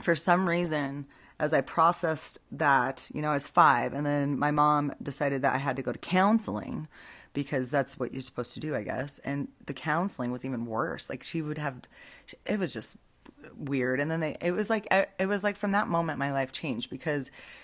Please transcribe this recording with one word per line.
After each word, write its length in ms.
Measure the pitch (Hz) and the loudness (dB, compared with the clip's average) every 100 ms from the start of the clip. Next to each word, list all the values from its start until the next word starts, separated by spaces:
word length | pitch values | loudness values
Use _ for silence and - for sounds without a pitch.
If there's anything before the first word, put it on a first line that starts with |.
for 140 | - 165 | 0 2
some 320 | - 180 185 | 4 4 4
reason, 580 | 170 175 151 139 139 143 - - - | 0 0 0 -2 -6 -10 -16 -16 -4
as 140 | 151 | 2
I 80 | 147 | 2
processed 800 | 131 - 165 175 165 151 - - - | 2 4 4 4 0 -2 -6 -14 -12
that, 580 | 143 151 135 127 - - | -2 4 4 2 -2 -8
you 80 | - | -4
know, 100 | 151 | 0
I 40 | |
was 140 | 147 - | -2 0
five, 440 | - 156 123 123 | 6 6 6 2
and 140 | 143 147 | -2 0
then 320 | 147 143 143 | 2 0 0
my 120 | 147 | 2
mom 440 | 147 147 147 143 - | 4 4 4 0 -4
decided 400 | 135 139 143 139 | -8 -2 0 2
that 120 | 131 | 2
I 40 | 135 | 2
had 180 | 143 131 | 0 -2
to 60 | |
go 100 | - | -4
to 60 | - | -6
counseling, 880 | - 185 196 226 - 104 - - 156 - - - - | 0 4 6 4 2 -4 -4 -8 -10 -14 -20 -20 -10
because 380 | 143 139 143 123 | -6 -2 -2 0
that's 280 | 143 131 - | 0 0 -2
what 140 | 123 | -6
you're 100 | 131 | -6
supposed 320 | 127 - 120 | -8 -6 -6
to 60 | - | -6
do, 140 | 156 | -4
I 80 | 131 | -4
guess. 360 | 104 110 143 - | -4 -4 -4 -6
And 280 | - 143 - - - | -6 -4 -4 -8 -10
the 80 | |
counseling 560 | 139 156 156 196 - 123 | -6 -2 0 0 -2 -4
was 140 | 123 | -4
even 220 | 131 123 117 | -6 -6 -4
worse. 440 | 110 165 - - | -2 -2 -4 -8
Like, 120 | 139 | -8
she 200 | - 165 | -6 -6
would 160 | 151 151 | -4 -4
have, 220 | 151 127 - - - - - - - | -6 -6 -14 -20 -20 -20 -20 -12 -4
it 120 | 202 | -2
was 140 | 180 | -2
just 260 | - - - _ _ - - - - | -4 -6 -8 _ _ -20 -20 -20 -10
weird. 420 | 143 135 127 131 | -2 0 2 2
And 120 | 147 | 0
then 100 | 165 | 0
they, 160 | 156 - | -2 -2
it 120 | 175 | -2
was 180 | 180 208 | 0 0
like, 160 | 220 - | 0 2
I, 160 | 196 - - | 2 2 0
it 80 | 190 | 0
was 160 | 202 | 0
like 140 | 208 196 | -2 -2
from 160 | 202 | 0
that 160 | 196 214 | 2 2
moment, 300 | 170 165 143 | 2 0 0
my 140 | 139 | 0
life 200 | 139 131 | 0 -2
changed, 360 | - 160 113 - | -4 -4 -4 -4
because 420 | - 165 147 127 - - - | -6 -2 -2 -4 -10 -20 -20